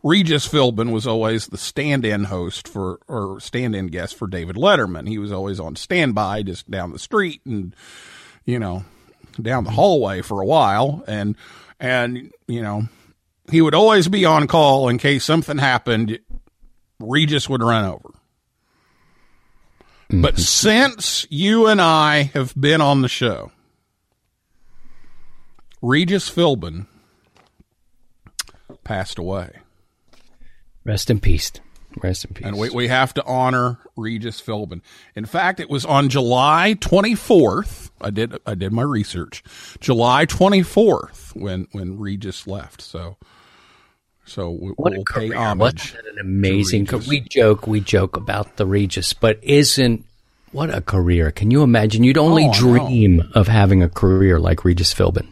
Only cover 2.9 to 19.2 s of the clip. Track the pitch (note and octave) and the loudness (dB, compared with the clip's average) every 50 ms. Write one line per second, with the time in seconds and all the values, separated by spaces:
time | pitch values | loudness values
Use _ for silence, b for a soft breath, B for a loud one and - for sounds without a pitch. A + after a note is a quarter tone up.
2.9 | F#2 - _ _ - A2+ G2+ F#2+ F#2+ G2+ - - - B2 B2+ A#2+ G#2+ G2 F#2+ F2+ | -8 -12 _ _ -10 -8 -8 -8 -10 -14 -16 -10 -8 -6 -4 -4 -4 -4 -6 -8
3.9 | D#2+ F2 E2+ - - - A#2+ G2 F#2+ F2 E2+ E2+ F2+ G#2 D3 G3+ G3+ D#3 A2+ F#2 | -8 -10 -10 -10 -10 -12 -10 -10 -8 -8 -10 -8 -6 -2 2 2 2 2 0 -2
4.9 | F2 D#2+ C#2+ G2+ A2 G#2+ G2+ G#2 G2+ F#2 F#2+ G2+ G2 G2 D#2+ D#2+ C#2+ - - - | -6 -8 -8 -8 -8 -8 -8 -8 -8 -8 -6 -8 -8 -10 -10 -12 -12 -14 -8 -4
5.9 | F#3 F3+ D#3+ C3+ G#2+ G#2+ G#2+ F#2+ G2+ G#2+ G#2+ F#2+ F2 - - - G2+ F#2+ F2+ F2 | -2 0 0 0 0 -2 -2 -4 -4 -6 -6 -8 -10 -12 -12 -12 -10 -10 -10 -10
6.9 | C#2 - - - - G#3+ G3 F3 D3+ - _ C3+ A#2 G#2 F#2+ F2 - B B B | -12 -16 -14 -6 -4 -4 -4 -4 -8 -12 _ -10 -8 -8 -8 -10 -14 B B B
7.9 | B B B B B B B B B B B - A#2+ B2 A2 F#2+ F2 F#2 F#2+ b | B B B B B B B B B B B -6 -4 -4 -4 -6 -8 -10 -12 b
8.9 | b b b b b b b b b - A2+ A2+ C3 B2+ G#2 - A2 A2+ E3+ G3+ | b b b b b b b b b -10 -6 -4 -4 -4 -4 -4 0 2 2 4
9.9 | F3+ D3 A#2 G2 G2 F2+ F2 - G#2+ G2+ F#2+ G2+ D#3 D#3+ C3+ G2+ G2 G#2 B2+ C#3 | 4 2 0 -2 -4 -6 -8 -8 -6 -4 -2 0 2 2 2 2 2 0 0 -2
10.9 | C#3+ E3+ - - G#2+ G#2+ G2+ G#2 G#2 B B B B B B B B B B2+ B2+ | -4 -8 -10 -10 -8 -6 -4 -6 -6 B B B B B B B B B -6 -4
11.9 | B2+ B2+ A#2+ A#2+ B2 B2 C3 - _ _ _ - A#2+ A#2 A2+ G#2 G#2 G#2 A2 A2+ | -2 -2 -2 -4 -6 -10 -12 -16 _ _ _ -8 -8 -6 -6 -6 -6 -6 -6 -8
12.9 | b b b b b _ _ _ _ _ _ - D#3+ E3 D#3+ D#3 D3 E3+ G#3 A3 | b b b b b _ _ _ _ _ _ 0 2 4 4 4 4 4 4 6
13.9 | A3 G3+ E3 E3+ G3 G3+ F#3 D#3+ D#3+ D#3 D3 C3 - E3 D3+ C#3+ C3+ C3+ C3+ B2 | 6 4 4 2 0 2 2 4 4 4 2 2 4 4 6 6 6 4 2 0
14.9 | A#2+ A#2 - C#3+ C#3+ C3 - - D#3 E3 D3+ - D3 C#3+ C#3 C3+ B2+ A#2 _ B2 | 0 0 0 0 0 0 0 0 0 0 0 -2 -4 -2 0 0 0 0 _ 0
15.9 | A#2 A2 A2+ G#2+ A2 - _ _ - - _ _ _ _ _ - _ _ _ _ | 0 0 0 -2 -4 -8 _ _ -14 -14 _ _ _ _ _ -20 _ _ _ _
16.9 | _ _ A2+ G#2+ B2+ D3+ D#3+ D3 D3+ C#3+ - - C3+ B2 A2+ A#2 A#2 A2+ G#2 F#2+ | _ _ -10 -2 0 0 0 0 0 -2 -2 -4 -4 -2 0 0 0 0 -2 -4
17.9 | E2 - _ - _ _ _ _ _ _ _ _ _ _ _ _ _ _ _ _ | -6 -10 _ -20 _ _ _ _ _ _ _ _ _ _ _ _ _ _ _ _
18.9 | _ _ _ _ _ _ | _ _ _ _ _ _